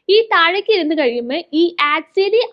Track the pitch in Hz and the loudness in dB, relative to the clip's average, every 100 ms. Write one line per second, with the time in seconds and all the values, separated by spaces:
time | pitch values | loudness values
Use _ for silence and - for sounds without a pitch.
0 | - 415 440 381 330 381 415 415 311 311 | -2 -2 2 2 2 0 0 0 0 0
1 | 262 240 240 294 - 302 349 349 294 311 | 0 -2 -4 -6 -4 0 0 0 -2 -2
2 | 311 - 392 440 453 | -4 -2 0 0 0